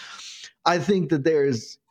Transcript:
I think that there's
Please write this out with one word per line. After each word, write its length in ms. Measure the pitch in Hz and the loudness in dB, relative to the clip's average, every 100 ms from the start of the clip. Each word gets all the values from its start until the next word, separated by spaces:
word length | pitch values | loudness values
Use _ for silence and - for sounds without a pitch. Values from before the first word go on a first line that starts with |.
| - - - - - _ | -14 -18 -18 -18 -20 _
I 140 | 165 175 | 0 0
think 300 | 147 190 156 | 2 0 2
that 140 | 156 | 2
there's 540 | 160 151 139 117 - - _ | 4 4 2 0 -6 -20 _